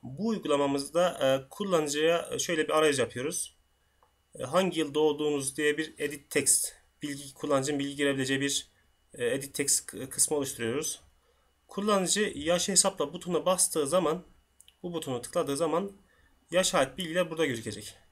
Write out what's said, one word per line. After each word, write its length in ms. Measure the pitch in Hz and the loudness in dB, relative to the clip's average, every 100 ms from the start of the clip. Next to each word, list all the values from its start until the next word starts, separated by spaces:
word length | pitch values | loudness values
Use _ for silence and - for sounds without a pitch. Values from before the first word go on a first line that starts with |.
Bu 260 | 123 139 214 | -14 -6 -2
uygulamamızda, 880 | 214 151 143 143 139 139 170 180 - 135 | -2 2 2 4 0 0 2 2 2 2
e, 220 | 135 135 | 2 -2
kullanıcıya, 800 | - 202 175 151 143 160 170 - | -8 0 2 2 2 4 2 0
e, 60 | 143 | -4
şöyle 260 | - 165 | -2 0
bir 80 | 151 | 2
arayüz 260 | 156 156 131 | 4 4 2
yapıyoruz. 580 | 113 123 135 175 - _ _ _ _ _ _ _ _ | 0 -2 -6 -6 -8 _ _ _ _ _ _ _ _
E, 80 | - | -12
"Hangi 380 | 123 165 190 156 | -2 2 2 0
yıl 140 | 151 | -2
doğdunuz?" 640 | 139 156 143 151 147 135 - | 4 2 4 0 0 -2 0
diye 220 | 151 147 | 0 0
bir 160 | 156 - | -4 -4
edit 320 | 147 147 - | -6 -6 -2
text, 420 | 151 139 - - - _ _ | 0 4 2 2 -8 _ _
bilgi, 320 | 151 139 143 | -10 -8 -12
kullanıcının 440 | - 147 139 135 147 | -10 0 0 2 -2
bilgi 180 | 139 143 | -4 0
girebileceği 440 | 143 135 131 135 | 0 2 0 0
bir, 280 | 139 139 - _ _ _ _ | 0 -2 -6 _ _ _ _
e, 120 | - 120 | -4 -2
edit 280 | 131 139 | -2 -4
text 320 | - 143 - - | -4 0 0 -2
kı-, 220 | - 131 | -12 -10
kısmı 280 | - - 147 | -2 0 0
oluşturuyoruz. 640 | 135 - 117 127 160 - - _ _ _ _ _ _ | -2 -4 -4 -2 -4 -8 -14 _ _ _ _ _ _
Kullanıcı 640 | - 202 202 180 196 208 | -4 2 2 2 0 0
yaş 340 | 143 151 175 175 | -2 0 0 2
hesapla 440 | 185 196 190 147 | 2 2 2 -4
butonuna 340 | 170 175 170 180 | -4 -2 0 2
bastığı 400 | 185 - 165 139 | 2 2 2 2
zaman, 400 | 185 160 170 - _ _ _ - _ | 2 2 -2 -6 _ _ _ -20 _
bu 100 | 180 | -8
butonu 300 | 170 151 123 | -8 -6 -6
tıkladığı 340 | - 175 143 139 | -4 -2 -2 0
zaman 360 | 160 160 196 - _ _ _ _ _ | 0 0 -2 -10 _ _ _ _ _
yaşa 280 | 170 185 180 | 0 2 2
ait 200 | 131 143 | 0 -2
bilgiler 320 | 165 165 180 | -4 -2 -2
burada 160 | 160 156 | 0 0
gözükecek. 480 | 120 113 104 104 - _ | 0 -6 -10 -12 -18 _